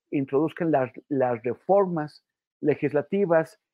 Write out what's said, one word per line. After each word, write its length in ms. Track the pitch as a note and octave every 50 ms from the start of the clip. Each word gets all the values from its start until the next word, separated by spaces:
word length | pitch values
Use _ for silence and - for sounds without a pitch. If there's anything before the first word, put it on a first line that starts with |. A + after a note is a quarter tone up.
| _ -
introduzcan 600 | - D3 C3+ C3+ C#3 C3+ D#3 E3 - - F3+ E3
las, 220 | D3+ C#3 C3 B2 - - - -
las 340 | D3 C3 B2+ B2 B2 A2+
reformas 800 | A#2 B2 A#2 - _ - - G3+ G3+ F#3 F3 D#3+ D3+ D3 - - _ _ _ _ _ _ _ -
legislativas 960 | - D3+ C3+ - D3+ C#3 C#3 D3 C#3 - - G3 G3+ E3 E3+ D#3+ D#3+ D#3+ - _ _ _